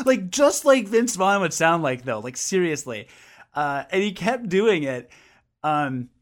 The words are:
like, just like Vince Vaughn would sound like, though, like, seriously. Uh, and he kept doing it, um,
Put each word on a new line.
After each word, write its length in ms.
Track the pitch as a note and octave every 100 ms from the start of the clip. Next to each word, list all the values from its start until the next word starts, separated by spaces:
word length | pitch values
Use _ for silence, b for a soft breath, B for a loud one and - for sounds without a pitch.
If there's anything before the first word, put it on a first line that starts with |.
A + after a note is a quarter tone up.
| C4
like, 240 | B3 F#3
just 340 | - D4 - D4
like 220 | C4 G3
Vince 280 | A3+ A#3+ F3+
Vaughn 260 | F#3+ G3+
would 120 | E3+
sound 280 | - E3 E3+
like, 220 | D3 B2+
though, 160 | B2+ A2
like, 180 | A#2+ -
seriously. 680 | - F#3+ F3 D3 C3 G#2+ - b b b b
Uh, 300 | C#3+ D3 C#3 C#3
and 140 | F#3+
he 80 | G#3
kept 360 | F#3+ F#3+ B3 A#3
doing 340 | F#3 A3 F#3
it, 260 | C#3 B2 A#2+ b b b _ _
um, 460 | D3+ D3+ C#3+ C3 B2 _